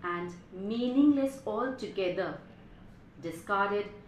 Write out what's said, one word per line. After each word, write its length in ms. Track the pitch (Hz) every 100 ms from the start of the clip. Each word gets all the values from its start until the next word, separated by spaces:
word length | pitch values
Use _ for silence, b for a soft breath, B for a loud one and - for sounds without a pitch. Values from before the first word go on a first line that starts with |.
and 280 | 175 175 175 175 -
meaningless 840 | 185 196 233 247 262 294 277 269 - -
altogether, 920 | 214 254 254 214 180 185 175 180 - - - - - - - - -
discarded 640 | 165 160 - 202 202 208 202 -